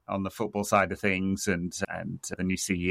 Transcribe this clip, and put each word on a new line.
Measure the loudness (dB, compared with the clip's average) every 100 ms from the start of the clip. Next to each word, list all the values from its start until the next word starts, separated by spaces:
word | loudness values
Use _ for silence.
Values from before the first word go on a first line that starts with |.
| -4
on | -2
the | -2
football | -2 -2 -2
side | 4 4 4
of | 2
things | 0 2 2 0 0
and, | 0 -2 -4 -4
and | -4 -6 -8 -8 -2
the |
new | 0 0
C | 0 0 4